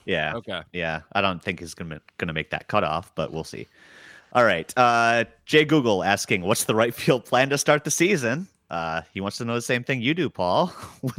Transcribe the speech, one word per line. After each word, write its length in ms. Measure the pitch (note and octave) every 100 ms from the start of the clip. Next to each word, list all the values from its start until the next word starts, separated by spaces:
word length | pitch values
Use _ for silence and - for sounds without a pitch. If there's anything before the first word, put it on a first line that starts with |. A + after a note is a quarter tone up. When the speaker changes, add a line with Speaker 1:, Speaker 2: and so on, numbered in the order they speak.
| -
Speaker 1:
Yeah. 300 | F2 D2+ E2
Speaker 2:
Okay. 240 | - F2+ D#2
Speaker 1:
Yeah. 300 | F2 E2 D#2+ -
I 80 | G2+
don't 240 | G2 F2
think 160 | G2+ F2
he's 140 | E2+
gonna, 260 | - E2+ D2+ _ -
gonna 140 | F2+
make 180 | D#2 D#2
that 180 | D#2 -
cutoff, 440 | G#2 E2 D#2+ - -
but 180 | D2+
we'll 100 | D#2
see. 240 | D#2+ - - _ - - - - _
All 100 | B2
right. 300 | A#2 E2+ D#2+ -
Uh, 500 | A#2+ A#2 A#2 A#2 A2+ _ -
Jay 180 | D3+
Google 400 | D3+ D#3 A#2+ G2
asking, 380 | F2 G2+ - G2+
"What's 220 | F2+ G#2+
the 100 | -
right 180 | A2 A#2+
field 300 | - - C3
plan 280 | - B2 C3+
to 60 | C#3
start 240 | - D3
the 80 | D#3
season?" 560 | - F3 F#3+ A#2 C#3 F#3+ _ -
Uh, 340 | E2+ E2 E2 -
he 80 | F#2+
wants 160 | G2 -
to 80 | A#2+
know 80 |
the 80 | A#2+
same 220 | A#2 B2
thing 180 | A#2+ C3
you 140 | A#2+ E3+
do, 120 | C3+
Paul. 460 | - F2+ G#2 F3 - -
<laughs> 140 | -
Would 100 | C3